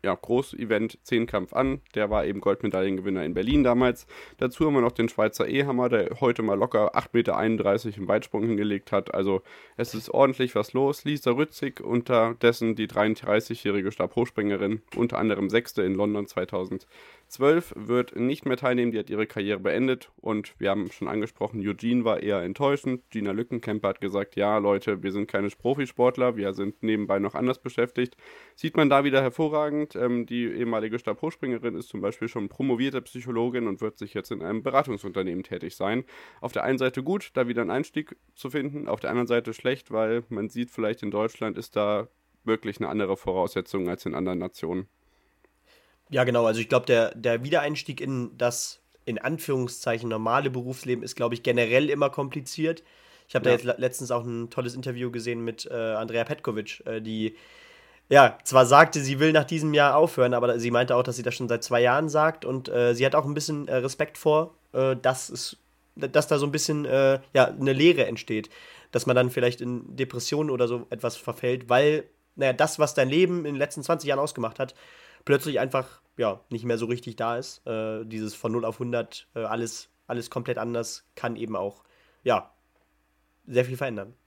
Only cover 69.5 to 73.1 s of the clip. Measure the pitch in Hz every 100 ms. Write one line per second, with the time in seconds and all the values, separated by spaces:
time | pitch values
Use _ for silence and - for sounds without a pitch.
69.5 | 123 123 123 - 127 131 123 - 147 156
70.5 | 123 120 120 117 113 120 - - 113 123
71.5 | 127 120 123 147 151 - _ _ - 135
72.5 | 123 151 - 147 143 131